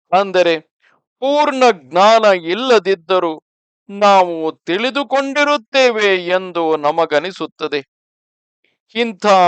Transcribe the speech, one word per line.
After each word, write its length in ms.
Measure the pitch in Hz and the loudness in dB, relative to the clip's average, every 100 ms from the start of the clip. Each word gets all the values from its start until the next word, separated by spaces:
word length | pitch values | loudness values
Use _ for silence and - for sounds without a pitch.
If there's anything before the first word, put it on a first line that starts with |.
| - 175 | -2 -2
ಅಂದರೆ 400 | 196 185 175 160 - _ _ _ _ - | 0 0 2 0 -6 _ _ _ _ -8
ಪೂರ್ಣ 440 | 262 294 294 269 254 | -2 0 0 2 0
ಜ್ಞಾನ 520 | 190 131 165 202 226 | 0 -4 2 4 4
ಇಲ್ಲದಿದ್ದರೂ 1160 | 214 185 165 190 262 226 180 190 160 185 170 156 _ _ _ _ - | 4 0 -2 -4 0 0 0 -4 -2 -2 -2 -6 _ _ _ _ -16
ನಾವು 600 | 202 202 196 180 165 160 156 - | -2 2 4 2 -2 -6 -8 -6
ತಿಳಿದುಕೊಂಡಿರುತ್ತೇವೆ 1600 | 180 247 254 254 269 277 277 294 294 220 269 254 214 208 185 175 | -4 -2 -4 -4 -4 -2 -2 -2 -2 -2 0 0 2 0 0 -2
ಎಂದು 500 | 185 185 170 160 156 | -4 -4 -4 -2 -2
ನಮಗನಿಸುತ್ತದೆ. 1080 | 147 165 160 147 170 180 160 - 156 143 135 _ _ _ _ _ _ _ _ _ _ | -2 -2 0 -2 -4 -10 -14 -10 -8 -8 -10 _ _ _ _ _ _ _ _ _ _
ಇಂಥ 320 | 220 233 180 208 190 | -6 -6 -4 2 4